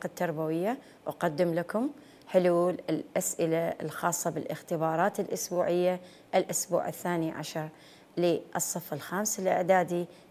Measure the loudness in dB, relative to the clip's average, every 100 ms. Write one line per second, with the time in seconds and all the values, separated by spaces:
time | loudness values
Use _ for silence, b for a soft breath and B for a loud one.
0 | -6 -2 -2 -2 -2 0 -2 -4 B B
1 | -10 -2 0 2 2 0 -2 -2 -2 B
2 | B B 0 4 6 6 4 0 -2 -2
3 | -2 -2 -2 0 0 2 0 -2 -6 -2
4 | -2 0 -2 -4 -4 -8 -4 0 0 2
5 | 2 0 -4 -4 -2 0 2 2 2 0
6 | B B B 0 0 -2 -2 -2 -2 -4
7 | -2 0 -2 -4 -6 -6 -8 B B B
8 | B 0 2 2 -2 -4 -4 -6 -8 -10
9 | -6 -4 -2 -2 0 2 4 4 4 0
10 | -4 B B